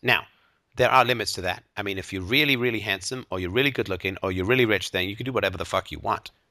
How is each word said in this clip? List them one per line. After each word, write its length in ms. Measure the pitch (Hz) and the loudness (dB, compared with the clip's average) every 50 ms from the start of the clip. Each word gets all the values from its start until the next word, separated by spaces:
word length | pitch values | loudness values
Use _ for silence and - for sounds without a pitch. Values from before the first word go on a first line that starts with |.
| - | 0
Now, 220 | - 98 76 - - _ _ _ _ _ _ _ _ _ | 2 2 2 0 -8 _ _ _ _ _ _ _ _ _
there 160 | - 123 117 | 2 4 6
are 140 | 123 131 120 | 8 6 6
limits 280 | 120 123 113 101 - - | 6 2 0 0 -4 -4
to 80 | 95 | -4
that. 220 | 90 90 87 - _ _ - | -4 -4 -4 -4 _ _ -10
I 60 | 104 101 | -6 -6
mean, 140 | 98 98 | -4 -4
if 140 | 95 - - 98 | -6 -6 -6 -6
you're 80 | 95 | -6
really, 340 | 92 92 123 147 151 143 135 | -2 0 2 2 4 4 2
really 220 | 120 123 123 113 107 | 2 2 0 0 -2
handsome, 440 | 101 107 98 92 - - 131 131 - - | -2 -2 -4 -4 -4 -8 -8 -8 -8 -8
or 80 | 92 92 | -6 -6
you're 100 | 92 87 | -4 0
really 220 | 98 123 139 139 | 2 2 2 2
good 180 | 123 - 110 98 | 0 -2 -2 -2
looking, 280 | 92 85 - 92 98 - | -4 -4 -4 -6 -4 -2
or 100 | - 95 | -4 -2
you're 140 | 95 95 92 | -2 0 2
really 200 | 104 127 131 120 | 2 4 4 4
rich, 260 | 110 104 92 - - | 4 4 0 0 -2
then 160 | - 92 90 | -2 -2 -2
you 80 | 98 98 | -2 -4
can 100 | - 123 | -6 -8
do 60 | 135 127 | -2 -2
whatever 240 | 107 101 95 92 | 0 0 0 -2
the 80 | 87 - | -2 -6
fuck 260 | - - 95 - - | -2 -2 -4 -4 -4
you 80 | - - | -12 -8
want 320 | - 110 98 - _ - _ _ _ _ | -4 -4 -4 -4 _ -14 _ _ _ _